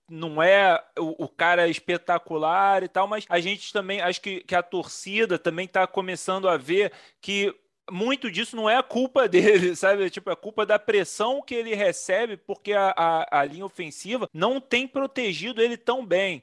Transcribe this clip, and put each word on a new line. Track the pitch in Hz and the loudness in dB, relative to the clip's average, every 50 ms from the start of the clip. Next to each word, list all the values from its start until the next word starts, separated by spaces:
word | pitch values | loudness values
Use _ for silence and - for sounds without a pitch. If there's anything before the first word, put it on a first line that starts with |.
| _ - | _ -16
não | 165 160 165 165 151 156 160 | -12 -10 -8 -6 0 2 4
é | 180 196 202 196 190 170 - - _ - - | 6 6 6 6 6 4 2 0 _ -8 -6
o, | 170 160 160 - - | -6 -6 -6 -6 -8
o | 135 | -8
cara | _ - 170 170 175 175 175 165 | _ 0 2 2 4 4 4 2
espetacular | 165 - - - 175 170 - - 175 170 - - 165 156 156 156 170 190 196 196 196 190 185 | 0 -2 -4 -4 -4 -4 -2 -2 -2 -2 -2 -4 -6 -2 -2 0 2 2 4 4 2 2 0
e | 175 | -2
tal, | - 190 190 202 | -2 -2 -2 0
mas | 214 214 208 - | -2 -6 -4 -2
a | 180 175 | -2 -2
gente | 165 185 202 196 - - - | 0 -2 -4 -6 -8 -6 -6
também, | 208 196 185 196 202 | -4 -4 -4 -4 -2
acho | 170 180 185 - | -2 -2 -2 -4
que, | - 202 190 185 | -6 -8 -8 -8
que | - - 185 | -6 -2 -2
a | 175 175 | -2 -2
torcida | - - 180 156 - - - - 190 196 214 226 208 180 156 | -2 -4 -6 -6 -6 -10 -14 -10 -6 -2 0 0 0 0 -2
também | - 175 160 165 185 | -2 -4 -4 -4 -6
tá | 180 - 190 185 | -2 0 0 0
começando | 180 - 196 190 185 180 165 - - 190 190 190 185 | 0 0 -4 -6 -4 -6 -8 -4 -4 -4 0 0 0
a | 175 | 0
ver | 151 127 139 170 190 208 190 - - - - _ _ | 0 0 0 0 0 0 0 -2 -10 -20 -20 _ _
que | - - 196 202 202 202 - _ _ _ _ _ _ - | -8 -4 -2 0 0 -2 -2 _ _ _ _ _ _ -12
muito | 180 180 214 240 269 262 - 233 | -8 -4 -2 -2 -2 -4 -4 -6
disso | 175 175 233 - - | -6 -6 -6 -6 -6
não | 233 220 214 | -2 0 2
é | 226 | 2
a | 254 254 | 2 2
culpa | - - 233 254 254 - - 254 | 0 -2 -2 -2 0 2 2 2
<laughs> | 208 | 4
dele, | 175 180 170 214 214 185 180 180 175 | 4 4 6 6 6 6 4 2 0
sabe? | - - 190 202 202 196 180 | 2 2 2 2 2 0 -2
Tipo, | - 202 180 196 | -4 -6 -6 -6
é | 170 | -6
culpa | - - 208 214 - 214 | -6 -8 -8 -4 -2 0
da | 196 208 208 | 2 2 2
pressão | 208 - 196 202 180 - - - 208 233 269 285 277 | 2 2 2 2 0 0 -2 -2 -2 -2 -2 -4 -6
que | - - | -6 -6
ele | 240 226 226 220 | -6 -4 -4 -2
recebe, | 202 208 180 175 - - - 185 202 233 240 208 | 0 0 0 0 -2 -2 -2 0 0 0 -2 -4
porque | 180 _ - 196 - - 202 208 | -8 _ -10 -10 -8 -4 -2 0
a, | 202 196 190 - | 2 2 2 2
a, | - 165 165 165 160 156 - - 143 | 2 2 2 2 0 0 0 2 2
a | 143 | 0
linha | 143 147 170 196 | 0 -2 -8 -12
ofensiva | 190 - - 180 156 139 - - 180 226 254 214 - - | -12 -10 -12 -12 -12 -12 -12 -10 -6 -6 -4 -4 -6 -4
não | 156 175 226 254 269 | 0 0 0 0 0
tem | 262 - - 240 262 | -2 -2 -2 -2 -2
protegido | 262 - 277 269 269 - 262 247 208 175 147 170 233 254 214 | -2 -4 -4 -4 -4 -4 -4 -4 -4 -4 -6 -6 -6 -2 0
ele | 226 240 240 | 0 0 0
tão | 226 _ - 233 262 254 | -2 _ -4 -2 -2 -2
bem. | 190 170 180 196 190 175 131 | 0 0 0 0 0 -4 -6